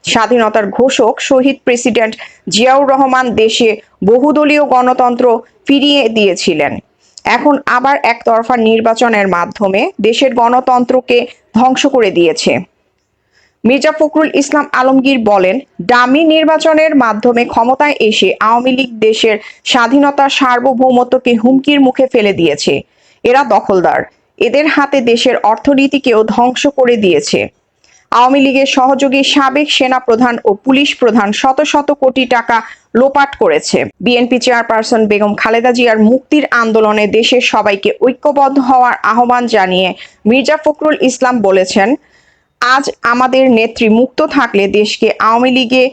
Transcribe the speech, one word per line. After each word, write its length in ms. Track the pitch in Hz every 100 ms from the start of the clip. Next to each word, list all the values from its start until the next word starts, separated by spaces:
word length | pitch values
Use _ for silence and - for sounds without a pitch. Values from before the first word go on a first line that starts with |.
স্বাধীনতার 600 | - 233 220 240 220 220 202
ঘোষক 440 | - 254 262 226 262
শহীদ 360 | - 262 262 269
প্রেসিডেন্ট 480 | - 240 254 226 220 220 - _ -
জিয়াউর 420 | 180 247 269 277
রহমান 360 | 269 269 262 254
দেশে 360 | 202 220 220 226 202 _ _
বহুদলীয় 600 | 185 240 285 294 294 294
গণতন্ত্র 640 | 285 254 247 254 247 240 247 233 - _
ফিরিয়ে 380 | - 277 285 285 220
দিয়েছিলেন। 640 | 226 202 175 - 160 143 110 _ _ _ -
এখন 300 | - 311 302 277 -
আবার 300 | 247 262 277
একতরফা 520 | - 233 - 226 233 247
নির্বাচনের 680 | 220 226 226 226 240 220 196
মাধ্যমে 520 | 175 175 - 202 190 311 -
দেশের 320 | 214 226 269
গণতন্ত্রকে 840 | 240 233 247 247 247 247 254 - 240 240 - _
ধ্বংস 280 | 220 254 254 285
করে 240 | 269 214
দিয়েছে। 420 | 165 170 160 - 123 - _ _ _ _ _ _ _ _ _
মির্জা 280 | 214 269 311
ফখরুল 380 | 311 302 302 311
ইসলাম 320 | - 285 302 285
আলমগীর 460 | 247 262 269 262 269
বলেন, 320 | 214 202 185 226 - _
ডামি 420 | 180 240 247 277
নির্বাচনের 680 | 320 311 311 311 320 311 311 302
মাধ্যমে 460 | 240 214 240 233
ক্ষমতায় 520 | 240 - 233 269 294 -
এসে 280 | 214 214 185 -
আওয়ামী 320 | 214 240 254
লীগ 180 | 254 262 220
দেশের 360 | 220 220 226 208 - -
স্বাধীনতা, 600 | - 254 233 277 285 285 277
সার্বভৌমত্বকে 1000 | - 262 247 254 247 262 247 247 254 247
হুমকির 440 | 240 233 262 269 285
মুখে 240 | 262 254 262
ফেলে 260 | 247 208
দিয়েছে। 420 | 185 165 147 - 139 - _ _ _
এরা 180 | - 254
দখলদার, 560 | 269 208 - 190 165 131 - _ _ _
এদের 280 | 233 262 302
হাতে 300 | 285 285 277
দেশের 360 | 240 233 262 233
অর্থনীতিকেও 760 | 208 226 - 269 277 277 254 220
ধ্বংস 380 | 220 208 247 240 285 277
করে 200 | 254 240
দিয়েছে। 440 | 202 156 143 147 104 _ _ _ _ _ _
আওয়ামী 280 | 226 247 277
লীগের 260 | 269 262 269 277
সহযোগী 460 | 254 269 277 269
সাবেক 440 | 269 294 269 262 302
সেনা 280 | - 262 254
প্রধান 340 | - 226 247 233
ও 60 | -
পুলিশ 360 | 202 - 262 285 -
প্রধান 300 | 240 220 202
শত 260 | 208 269 262
শত 240 | 302 294 285
কোটি 300 | 294 262 262 254
টাকা 300 | 247 226 233 - - _
লোপাট 360 | 226 269 277 277 -
করেছে। 400 | 208 151 - 185 104 _
বিএনপি 380 | 185 240 240 247
চেয়ারপারসন 600 | 247 233 233 226 220 233 214
বেগম 260 | 208 208
খালেদা 380 | 208 226 226 247
জিয়ার 260 | 247 240 220 214
মুক্তির 380 | 262 - 302 -
আন্দোলনে 520 | 240 226 220 214 208 208
দেশের 340 | 214 233 247
সবাইকে 460 | 254 233 208 202 202 -
ঐক্যবদ্ধ 560 | 247 247 294 277 269 277
হওয়ার 340 | 247 262 247 -
আহ্বান 420 | - 226 240 247 240
জানিয়ে 420 | 220 185 180 185 - - _ 208
মির্জা 300 | 254 254 302
ফখরুল 400 | 302 294 302 302
ইসলাম 340 | 254 - 254 247
বলেছেন, 480 | 202 190 185 - 196 294 _ _ _ _ _ _
আজ 240 | 247 262 285 -
আমাদের 420 | - 240 254 262 262
নেত্রী 380 | 226 226 226 226
মুক্ত 320 | 220 254 - 302
থাকলে 340 | 277 233 196 196
দেশকে 400 | 202 208 - 220 -
আওয়ামী 300 | 214 226 254
লীগে 340 | 254 240 254 254